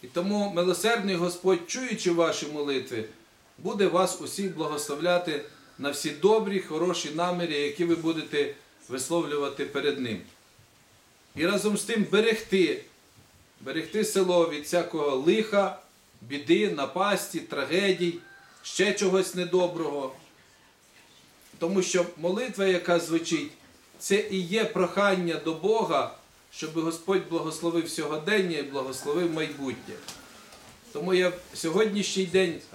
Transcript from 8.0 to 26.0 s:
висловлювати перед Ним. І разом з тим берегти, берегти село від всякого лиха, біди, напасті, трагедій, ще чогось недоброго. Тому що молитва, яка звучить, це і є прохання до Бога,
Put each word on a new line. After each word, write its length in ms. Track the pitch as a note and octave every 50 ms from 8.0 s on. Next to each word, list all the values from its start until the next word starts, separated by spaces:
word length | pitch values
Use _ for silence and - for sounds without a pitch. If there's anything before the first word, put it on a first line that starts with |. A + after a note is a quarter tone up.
| D#3+ D#3+ D#3+ D#3 C#3+ - - D3 C#3+ - - - - _ _ _ - -
висловлювати 760 | B2 C3 - - E3 E3+ D#3+ D3 D3 D3 C#3+ C3+ C3+ - C#3
перед 360 | - - C#3+ C3 D3 B2+ C3+
Ним. 200 | B2+ A#2 G#2 F2 - - - _ _ _ _ _ - _ _ _ _ _ _ _ _ _ _ _ _ _ _
І 100 | C#3 D#3
разом 320 | F3+ G#3 G3 G3+ G#3+ G#3 -
з 40 |
тим 240 | - - A#3 A3 F#3+ -
берегти, 760 | F3+ G#3 A3 A3+ A3 A3 - - F#3+ F#3+ F3 D3+ - - - - _ _ _ _ _ - - _ _ _ _ _ _ _
берегти 440 | - C3 C3+ D#3+ D#3 - - G#3+ G#3
село 460 | - - G3 F#3 F3+ F3+ F3 E3 D#3+
від 140 | D3 D3+ D3
всякого 520 | - - F3 E3 - - D#3 D3 C#3+ C3+
лиха, 640 | C3 C#3 E3+ G#3 A3 G#3+ - G3+ G3+ G3 F3+ - - - _ _ _ _ _ _ _
біди, 500 | - A#2+ C#3 C#3+ C#3+ - E3+ G3 G#3+ G3
напасті, 680 | E3+ D3 C3+ C3 - F3 F#3+ G#3 G3+ - - - - E3
трагедій, 720 | - - D3+ C#3+ C3 - D#3 F#3 G3+ G3 F#3 E3+ F3+ E3+ E3+ - - - - - - - - -
ще 300 | - - - - F#3+ G#3
чогось 420 | G3 - G#3 F#3 F3+ F#3+ F3+ - -
недоброго. 760 | F3+ F3+ E3+ F3 F3+ F3+ F3 E3 E3 E3 D3 C#3+ C#3+ C3+ C3+ - - - - _ _ _ _ _ _ _ _ _ _ _ _ _ - - _ - - - _ _ _ _ - - -
Тому 240 | E3+ E3+ G3 F#3+
що 240 | F3 - - F3+ F3 E3+ -
молитва, 500 | D3+ D#3 F3 F#3+ A3 B3+ B3 F#3+ G3+ G3
яка 340 | F#3+ F#3 F3 F3 - F3 E3+
звучить, 520 | - D#3 D#3+ E3 E3 - E3+ D3+ C#3+ D3 - - - - - - _ _ - -
це 280 | - - F#3+ G#3 G#3+ G#3+
і 100 | G3 F#3+
є 240 | F3+ E3 F#3+ A3+ A3
прохання 720 | - - F#3 F3 E3+ - G3 G3+ G3+ F#3+ F#3 F3+ E3+ D#3+ D3 -
до 100 | D#3+ E3
Бога, 600 | D#3 E3 G3+ A3 A3 G#3 D#3+ E3 C3+